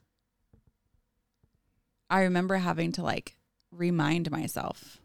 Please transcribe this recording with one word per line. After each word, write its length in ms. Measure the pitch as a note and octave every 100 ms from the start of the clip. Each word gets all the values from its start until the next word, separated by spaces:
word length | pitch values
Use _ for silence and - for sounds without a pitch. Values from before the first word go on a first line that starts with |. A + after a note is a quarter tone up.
| _ _ _ _ _ _ _ _ _ _ _ _ _ _ _ _ _ _ _ _ _
I 120 | F#3
remember 340 | F#3 F3+ F3+ F#3+
having 360 | F3+ D#3+ E3
to, 100 | F3
like, 340 | E3+ - - - _ _ _
remind 580 | E3+ F3 F3 D3+ E3 D#3+
myself, 680 | D3+ D3+ - - - - -